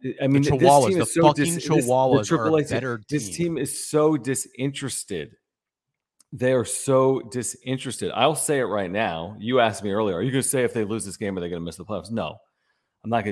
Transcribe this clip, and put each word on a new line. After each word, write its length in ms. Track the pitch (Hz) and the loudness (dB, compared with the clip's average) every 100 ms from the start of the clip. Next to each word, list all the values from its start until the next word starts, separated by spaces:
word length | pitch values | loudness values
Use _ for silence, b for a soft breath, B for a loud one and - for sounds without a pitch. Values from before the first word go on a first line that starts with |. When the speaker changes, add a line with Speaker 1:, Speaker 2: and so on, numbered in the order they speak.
Speaker 1:
I, 220 | 131 - 139 | -12 -4 2
I 20 | |
mean, 140 | 139 | 2
Speaker 2:
The 80 | 139 | 2
Speaker 1:
th-, 100 | 139 | 4
Speaker 2:
Chihuahuas, 260 | 127 143 127 | 8 8 6
Speaker 1:
this 20 | |
team 80 | 185 | 2
Speaker 2:
the 60 | |
Speaker 1:
is 100 | - | 0
so 80 | 165 | 4
Speaker 2:
fucking 220 | 160 143 147 | 4 4 0
Speaker 1:
dis-, 100 | 170 | -2
this, 80 | - | 0
the 20 | |
Speaker 2:
Chihuahuas 480 | 156 120 127 131 131 | 0 2 2 4 2
are 40 | |
a 40 | 107 | 2
Speaker 1:
triple 300 | 147 113 156 | 0 2 2
A 60 | |
team, 60 | 143 113 | 0 -2
Speaker 2:
better 260 | 127 117 - | -4 -8 -4
Speaker 1:
this 200 | 147 104 | -6 -4
Speaker 2:
team. 80 | 90 | -4
Speaker 1:
team 220 | 170 156 | -4 -2
is 300 | 143 - - | -4 -6 -2
so 300 | 151 156 156 | 2 4 2
disinterested. 1200 | 117 127 - - 139 139 135 - - 90 73 - _ _ _ _ _ _ _ _ _ | 0 -4 -6 -6 -6 -4 -8 -8 -6 -8 -8 -14 _ _ _ _ _ _ _ _ _
They 180 | 139 127 | -4 0
are 140 | 131 117 | 2 0
so 560 | - - 131 131 135 113 | -4 2 4 4 2 -4
disinterested. 800 | 127 110 - 127 131 135 110 90 | -6 -6 -8 -6 -6 -6 -6 -6
I'll 220 | 98 135 147 | 2 2 2
say 240 | - 143 | 0 0
it 40 | 110 | 0
right 260 | 101 92 | -2 -2
now. 460 | 98 110 80 87 107 | -2 -2 -4 -8 -8
You 220 | 107 127 | -2 2
asked 200 | 113 104 | 2 2
me 80 | 101 | -4
earlier, 260 | 98 107 85 | -2 0 0
"Are 40 | |
you 100 | 127 | -2
gonna 120 | 131 | -2
say 200 | - 135 120 | 0 0 0
if 80 | |
they 100 | 117 | -2
lose 220 | 101 110 95 | -4 -4 -8
this 100 | - | -8
game, 220 | 101 92 | -6 -6
are 20 | |
they 60 | 87 | -6
gonna 120 | 87 | -6
miss 160 | 85 80 | -8 -10
the 80 | 85 | -10
playoffs?" 260 | 101 90 | -10 -6
No, 240 | 113 78 - _ _ _ _ _ _ 110 | -6 -6 -10 _ _ _ _ _ _ -4
I'm 40 | |
not 140 | 113 | -2
gonna 80 | 104 | -2